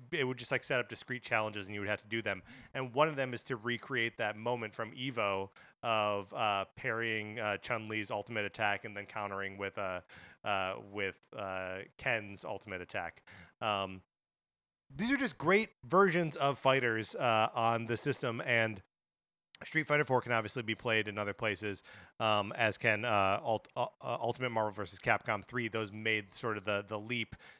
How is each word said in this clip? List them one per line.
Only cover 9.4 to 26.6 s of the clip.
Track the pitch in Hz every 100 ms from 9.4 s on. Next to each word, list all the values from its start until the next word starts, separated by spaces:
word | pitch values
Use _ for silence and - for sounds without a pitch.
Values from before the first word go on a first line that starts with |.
| 98 98
with, | 98 104
uh, | 98 90 - - - - 113
uh, | 98 92 110 104
with, | 101 98 - _ -
uh, | 98 92 92 95 - -
Ken's | 135 113 104 98 -
ultimate | 98 107 92
attack. | 87 101 85 - - - - _
Um, | 113 101 95 92 - _ _ _ _ _ _ _ _ 135
these | 226
are | 269
just | 254 -
great | 151 202 220 _ 117
versions | 180 196 165 160 165
of | 143 135
fighters, | 135 135 123 110 107 -
uh, | 127 110 110
on | 123 113 117 113
the | 117
system, | 147 131 127 117 -
and | 117 113 98 - _ _ _ _ _ _ - -
Street | 156 147
Fighter | 147 147
four | 127
can | 117
obviously | 117 104 131
be | 110 107
played | 123 110 104
in | 104
other | 101
places, | 98 110 98 107 98 - - - -
um, | 110 104 101 123
as | 110 -
can, | 117 104
uh, | 120 104 95 98
Ult-, | 131 107 - 127
uh, | 120 -
uh, | 131 120
Ultimate | 117 120 123
Marvel | 113 107
versus | 98 95 98
Capcom | 120 107 - 104
three. | - 123 113
Those | 113 104
made | 110 110 110 98
sort | - 120
of | 104